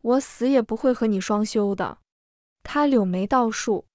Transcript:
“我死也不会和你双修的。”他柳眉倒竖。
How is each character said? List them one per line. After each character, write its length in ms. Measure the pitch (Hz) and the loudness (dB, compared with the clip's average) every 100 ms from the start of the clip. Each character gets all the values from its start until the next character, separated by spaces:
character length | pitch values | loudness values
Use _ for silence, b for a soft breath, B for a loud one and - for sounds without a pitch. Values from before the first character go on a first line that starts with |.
“我 180 | 233 262 | 2 0
死 300 | - - 247 | 0 -2 2
也 100 | 269 | 2
不 160 | 226 233 | 0 0
会 160 | 262 | 0
和 140 | 240 220 | 2 0
你 160 | 196 | 0
双 240 | 185 208 214 | 0 -2 0
修 300 | 220 202 196 | 0 -2 -2
的。” 240 | 139 - _ _ _ _ _ _ | -6 -8 _ _ _ _ _ _
他 240 | - 294 294 | -6 0 2
柳 180 | 254 190 | 2 2
眉 220 | 180 196 | -2 0
倒 240 | 254 226 | 0 0
竖。 340 | - - 208 - | -2 -2 -2 -4